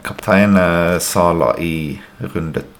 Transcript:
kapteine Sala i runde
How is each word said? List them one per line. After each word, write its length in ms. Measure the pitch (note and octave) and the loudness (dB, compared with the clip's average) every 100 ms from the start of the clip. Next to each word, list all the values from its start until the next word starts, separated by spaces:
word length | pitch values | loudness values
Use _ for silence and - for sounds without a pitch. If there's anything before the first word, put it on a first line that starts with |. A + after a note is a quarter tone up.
kapteine 960 | - - - F#2+ G#2 G2 F2+ E2+ E2+ F2 | -12 -8 0 2 4 4 4 2 0 0
Sala 520 | - G2 F2 E2+ B1 - | 0 2 2 2 2 0
i 420 | E2 D#2+ D#2+ C#2 - - - | -2 -4 -6 -8 -14 -14 -10
runde 300 | - E2 D2 - | -6 -6 -6 -8